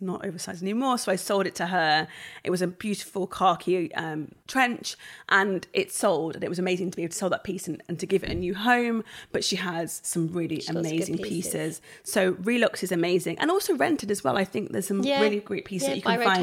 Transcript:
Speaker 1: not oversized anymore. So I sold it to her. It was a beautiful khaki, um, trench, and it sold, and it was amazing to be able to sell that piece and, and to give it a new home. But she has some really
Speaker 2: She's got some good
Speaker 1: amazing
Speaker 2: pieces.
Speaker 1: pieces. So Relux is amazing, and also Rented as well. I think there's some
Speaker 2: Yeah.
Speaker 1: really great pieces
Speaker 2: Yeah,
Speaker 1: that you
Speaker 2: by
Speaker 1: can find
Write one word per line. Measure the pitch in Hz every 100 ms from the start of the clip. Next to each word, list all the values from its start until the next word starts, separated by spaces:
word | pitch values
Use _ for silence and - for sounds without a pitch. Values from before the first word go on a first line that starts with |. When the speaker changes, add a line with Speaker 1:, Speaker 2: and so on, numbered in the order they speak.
Speaker 1:
not | 190 180 196
oversized | 175 - 180
anymore. | 185 220 269 247
So | 226
I | 190
sold | - 202 185
it | -
to | 175
her. | 185 156 151 160 - - -
It | -
was | 180
a | 180
beautiful | 180 220 202 - 196 180
khaki, | - 185 170 - 185 170 -
um, | 165 156 151 - -
trench, | 269 254 233 - - - - -
and | 196 202 185 -
it | - -
sold, | - 214 160 160 -
and |
it | -
was | 175
amazing | 185 180 180
to | 170
be |
able | 165
to | -
sell | 190
that | - -
piece | 190 -
and, | 151 -
and | 170
to | 185
give | 190 -
it |
a | 170
new | 180
home. | 196 220 247 240 226 - - -
But | - -
she | 185
has | 185 170 165 -
some | - 175 165
really | 175 160 156
Speaker 2:
She's | -
got |
some | 165
good | 165
Speaker 1:
amazing | 160 - 165
Speaker 2:
pieces. | - 165 -
Speaker 1:
pieces. | 160 160 165 - -
So | - - 185
Relux | 185 185 240 233 -
is | 180
amazing, | 175 170 180 160 170
and | 294
also | 370 403 311
Rented | 277 302 196
as | 208 135
well. | 123
I |
think | 185 - -
there's | 151 190
some | 196
Speaker 2:
Yeah. | 262 277
Speaker 1:
really | 220 208
great | 208 196
pieces | - 185 269
Speaker 2:
Yeah, |
Speaker 1:
that | 269
you |
Speaker 2:
by | 208 233
Speaker 1:
can | 233
find | 185